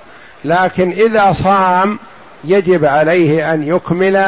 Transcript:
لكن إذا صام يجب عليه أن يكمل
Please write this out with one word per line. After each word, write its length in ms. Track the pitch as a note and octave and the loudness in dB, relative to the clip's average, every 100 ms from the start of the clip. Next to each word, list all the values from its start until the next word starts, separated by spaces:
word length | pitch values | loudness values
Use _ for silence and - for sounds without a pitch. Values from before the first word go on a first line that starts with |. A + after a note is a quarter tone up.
| - - - - | -20 -20 -20 -14
لكن 460 | C#3 F3 F#3 - F3+ | -4 -2 0 0 -2
إذا 420 | F3+ A3+ G#3+ G3 | 0 0 2 0
صام 680 | D3 F3+ G3 F#3 F3+ G3+ G#3+ - - - - | 0 0 0 2 0 0 -4 -12 -20 -20 -18
يجب 400 | D3 G3 F3 F3 | -2 -2 2 0
عليه 680 | D3 D3 D#3 F3+ D#3 D#3 D3+ | 2 2 0 2 0 0 -2
أن 100 | D#3+ | -4
يكمل 540 | D3 F3 - F3 F#3+ G3 | -2 -4 -4 -2 0 0